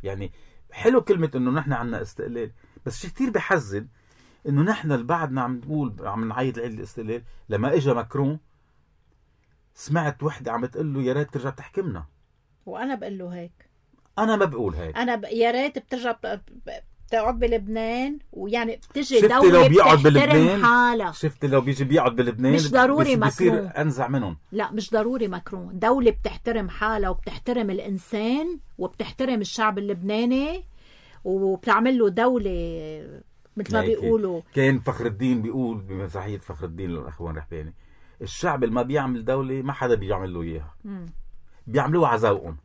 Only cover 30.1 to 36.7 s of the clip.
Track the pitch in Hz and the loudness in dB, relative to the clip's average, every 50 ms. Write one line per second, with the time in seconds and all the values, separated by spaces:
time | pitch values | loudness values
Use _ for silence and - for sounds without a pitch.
30.1 | 208 220 240 240 254 262 277 302 339 370 370 - - - - - - - - - | -2 0 0 0 0 0 0 -2 -6 -8 -10 -14 -20 -20 -20 -20 -20 -20 -20 -20
31.1 | - - - 190 185 190 196 190 190 180 - 247 208 208 226 254 269 247 226 202 | -20 -12 -6 -4 -2 0 0 0 -2 -2 0 2 2 4 4 2 2 4 2 2
32.1 | 180 226 226 254 254 240 202 196 180 175 170 170 165 165 156 156 156 156 151 - | 2 2 2 2 2 0 -2 -2 -4 -4 -6 -6 -8 -10 -10 -12 -14 -14 -16 -18
33.1 | 139 135 - _ _ _ _ _ _ 214 202 190 214 220 214 220 226 202 196 226 | -20 -20 -20 _ _ _ _ _ _ -10 -8 -2 -2 0 2 2 0 0 2 0
34.1 | 226 220 208 190 175 165 - _ _ 139 135 135 135 127 110 - 131 - 120 117 | 2 2 0 -2 -4 -6 -10 _ _ 2 4 4 4 2 0 -4 -6 -2 -4 -4
35.1 | 104 98 127 131 127 117 107 117 113 135 127 117 113 107 95 98 95 95 101 90 | -4 -2 0 0 0 0 -2 -4 -4 -4 -4 -4 -4 -6 -10 -10 -8 -8 -8 -8
36.1 | 78 98 92 104 104 98 - - 92 73 92 87 | -8 -10 -8 -8 -10 -10 -10 -14 -12 -10 -10 -10